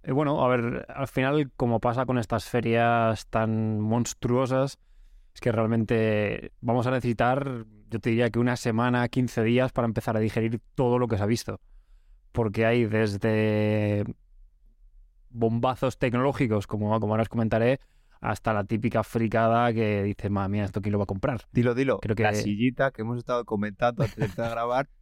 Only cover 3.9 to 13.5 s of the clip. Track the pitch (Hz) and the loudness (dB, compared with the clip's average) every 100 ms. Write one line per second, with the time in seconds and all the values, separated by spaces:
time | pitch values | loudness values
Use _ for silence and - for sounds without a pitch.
3.9 | 117 117 - 123 123 127 131 139 - - | 0 0 -4 -2 0 2 0 0 -4 -20
4.9 | - - - - - 123 113 110 113 110 | -20 -20 -20 -20 -4 -2 2 2 2 2
5.9 | 113 110 107 104 110 - - 117 123 120 | 2 2 2 0 -4 -10 -8 -2 0 0
6.9 | 131 120 110 120 131 139 123 110 107 - | 0 -2 2 2 2 -2 -8 -12 -20 -10
7.9 | 113 117 113 120 117 123 123 123 110 123 | -4 0 2 2 2 0 0 0 2 2
8.9 | 123 120 131 123 - 110 120 127 - 117 | 2 0 0 0 0 2 2 2 0 -2
9.9 | 110 - 110 110 117 113 117 - - 123 | -2 -2 0 0 0 -2 -4 -8 -2 2
10.9 | 123 120 104 101 117 - 101 - - _ | 2 0 0 0 -2 -4 -12 -16 -20 _
11.9 | - - - _ - 110 101 113 120 113 | -20 -20 -20 _ -2 -2 2 2 4 2
12.9 | 107 110 101 113 107 107 | 2 0 0 0 2 2